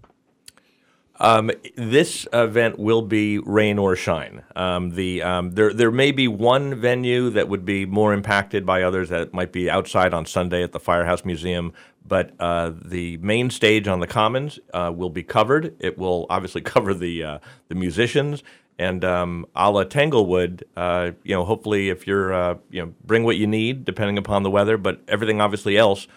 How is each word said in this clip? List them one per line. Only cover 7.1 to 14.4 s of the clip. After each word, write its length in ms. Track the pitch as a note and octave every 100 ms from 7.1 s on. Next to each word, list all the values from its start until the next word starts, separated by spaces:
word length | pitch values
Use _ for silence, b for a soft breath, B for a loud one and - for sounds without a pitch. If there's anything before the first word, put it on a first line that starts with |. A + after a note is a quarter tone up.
| B2 B2
that 180 | G#2 F2+
would 160 | G2
be 220 | F#2 G2 F#2+
more 260 | G2+ G#2+
impacted 540 | G2+ G2+ G2+ G2 G#2 F#2
by 160 | F#2
others 280 | F#2 F#2 F2
that 220 | F2 E2
might 200 | F2+ F2+
be 180 | F2+ E2+
outside 460 | F#2 F2+ G2+ F#2 E2+
on 100 | D#2+
Sunday 380 | F#2 F2+ F2+
at 80 | F2
the 80 | -
Firehouse 440 | - F2 E2+ F2
Museum, 500 | F#2+ D#2+ F2 F2 E2+ b b b
but, 280 | - F#2+ E2+ -
uh, 320 | F2 E2+ E2+ E2
the 340 | E2+ F2+ F2 E2
main 340 | F#2+ A2+ B2
stage 360 | - A2 G#2+ G2+
on 120 | F2+
the 80 | F2
Commons, 500 | A2+ G#2+ B2+